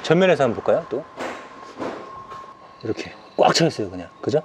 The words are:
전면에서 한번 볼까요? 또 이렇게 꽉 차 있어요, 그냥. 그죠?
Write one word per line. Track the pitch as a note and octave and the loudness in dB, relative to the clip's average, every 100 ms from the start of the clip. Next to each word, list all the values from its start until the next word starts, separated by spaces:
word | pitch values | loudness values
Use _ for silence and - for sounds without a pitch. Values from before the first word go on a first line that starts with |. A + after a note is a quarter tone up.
전면에서 | - D#3+ F#3+ D#3 | 4 4 6 6
한번 | C3+ G2 | 4 2
볼까요? | - A#2 E3 | 2 2 0
또 | B2 - - - - - - - - - - - - - - - - - - | -6 -8 -10 -10 -10 -14 -16 -16 -10 -8 -8 -14 -16 -14 -16 -16 -18 -20 -12
이렇게 | A2 - - - - - | -6 -6 -6 -14 -10 2
꽉 | - | 4
차 | - E3 | 6 2
있어요, | - G2+ | 2 -6
그냥. | F#2 E2+ - | -6 -12 -8
그죠? | - C#3 | 0 0